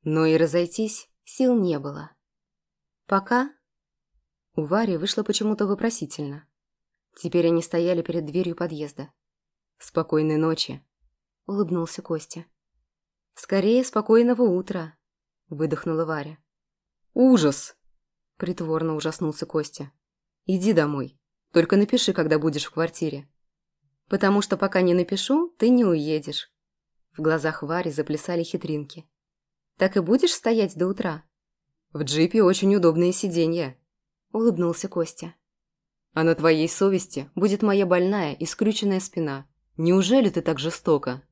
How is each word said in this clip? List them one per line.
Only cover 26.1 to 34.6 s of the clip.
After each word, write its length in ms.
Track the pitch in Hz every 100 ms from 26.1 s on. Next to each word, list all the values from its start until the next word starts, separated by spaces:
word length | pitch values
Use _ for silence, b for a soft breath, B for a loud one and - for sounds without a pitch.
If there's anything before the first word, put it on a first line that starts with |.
| 156 147 147 - _ _ _ _ _ _
В 80 | -
глазах 420 | 156 160 156 156
Вари 260 | 147 170 175
заплясали 540 | 143 151 151 - 170
хитринки. 640 | 165 180 156 151 143 165 - _ _ _ _ _ _ _
"Так 200 | 190 196
и 40 |
будешь 320 | 170 254 349
стоять 440 | - 233 226 196 156
до 100 | 185
утра?" 360 | 196 185 160 _ _ _ _ _ _ _
"В 100 | 147
джипе 400 | 143 151 180 226
очень 320 | 185 190 196 202
удобные 380 | 170 160 175
сиденья", 640 | 185 196 170 160 170 139 127 _ _ _ _ _
улыбнулся 560 | 214 233 170